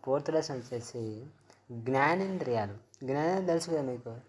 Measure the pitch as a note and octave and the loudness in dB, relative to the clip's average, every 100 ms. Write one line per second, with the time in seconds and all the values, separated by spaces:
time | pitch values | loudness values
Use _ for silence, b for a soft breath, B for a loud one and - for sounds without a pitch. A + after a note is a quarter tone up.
0 | - C#3+ D3 D#3+ D3+ C3 A#2+ A#2+ A2 B2 | 2 0 4 0 0 -6 -6 -8 -6 -6
1 | A2 G#2+ C#3+ - b b b A#2 A#2 C3+ | -6 -6 -12 -20 b b b -6 0 4
2 | C#3+ F3+ F#3+ F#3 C3+ A#2 G2+ G#2 _ - | 4 4 0 -2 0 0 0 -6 _ -10
3 | C3 C#3+ D#3+ F#3+ F3+ E3 E3 D#3+ C3+ B2 | -2 2 2 2 2 2 2 0 0 -4
4 | A#2+ A2+ | -8 -12